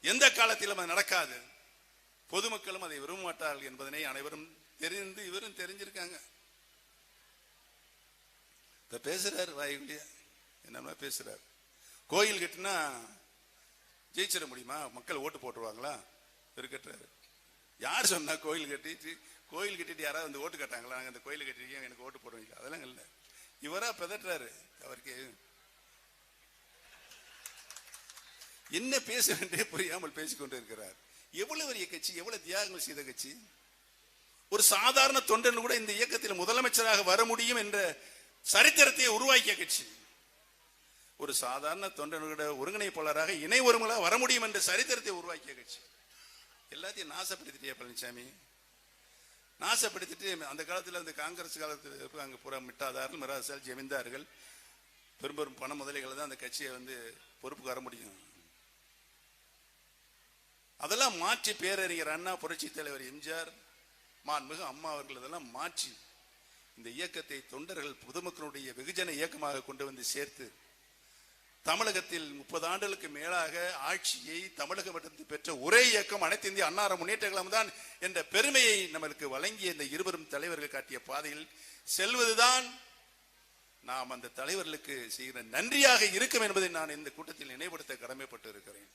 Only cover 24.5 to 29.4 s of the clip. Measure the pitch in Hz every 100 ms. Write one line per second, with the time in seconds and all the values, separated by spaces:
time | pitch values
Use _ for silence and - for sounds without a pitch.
24.5 | - - - 135 127 135 127 131 117 -
25.5 | _ _ _ _ _ _ _ _ _ _
26.5 | _ _ - - - - - - - -
27.5 | - - - - - - - - - -
28.5 | - - 175 254 269 - 233 - 160